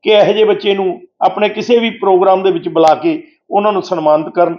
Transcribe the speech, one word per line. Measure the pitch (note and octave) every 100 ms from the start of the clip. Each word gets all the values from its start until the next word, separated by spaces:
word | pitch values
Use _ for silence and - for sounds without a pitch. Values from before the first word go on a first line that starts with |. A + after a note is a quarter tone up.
ਕਿ | G#3+
ਇਹੋ | G#3+ F3+
ਜਿਹੇ | G#3
ਬੱਚੇ | G#3+ G3+ G#3
ਨੂੰ | G3 F#3+ E3+ - _
ਆਪਣੇ | G#3+ - G#3
ਕਿਸੇ | G#3 G#3+ A#3
ਵੀ | A3+
ਪ੍ਰੋਗਰਾਮ | - G3 F#3 F#3+ F#3+
ਦੇ | F#3+
ਵਿੱਚ | E3+ E3+
ਬੁਲਾ | E3 D#3+
ਕੇ | D3+ E3 D3+ - _ _
ਉਹਨਾਂ | G3 G#3+
ਨੂੰ | G3
ਸਨਮਾਨਿਤ | F#3 F3 D#3 D3+ D#3
ਕਰਨ। | F3+ F3